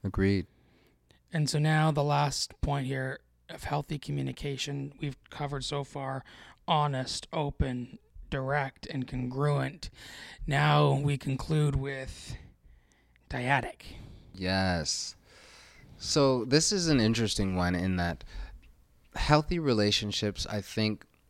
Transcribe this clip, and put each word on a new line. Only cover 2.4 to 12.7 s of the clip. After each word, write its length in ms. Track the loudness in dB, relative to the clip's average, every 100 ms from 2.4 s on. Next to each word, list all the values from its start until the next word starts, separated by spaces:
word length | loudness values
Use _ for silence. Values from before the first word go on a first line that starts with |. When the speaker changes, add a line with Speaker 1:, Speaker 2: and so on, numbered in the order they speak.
| -6 -4
Speaker 2:
point 260 | -2 -2 -2
here 320 | -4 -6 -8 _ _ -18
of 140 | -12
healthy 340 | -4 -4 -4 -8
communication 960 | -6 -4 -4 -6 -8 -6 -6 -6 -8 -8
we've 180 | -8 -8 -16
covered 340 | -8 -6 -6
so 200 | -4 -6
far, 400 | -6 -8 -6 -6 -10 -20 -20 -14 2
honest, 600 | 2 4 0 -4 -8 -6
open, 640 | -2 -2 0 -2 -2 -6 -12 _ -20 -6
direct, 560 | -4 0 0 -2 -6 -8
and 200 | -6 -4
congruent. 840 | -4 -4 0 2 2 0 -6 -14 -14 -18 -16 -18 -10 -2
Now 540 | 4 6 6 6 4
we 140 | 2 -2
conclude 580 | -2 -4 0 2 2 0
with 600 | -4 -6 -10 -12 -14 -14 -16 _ -20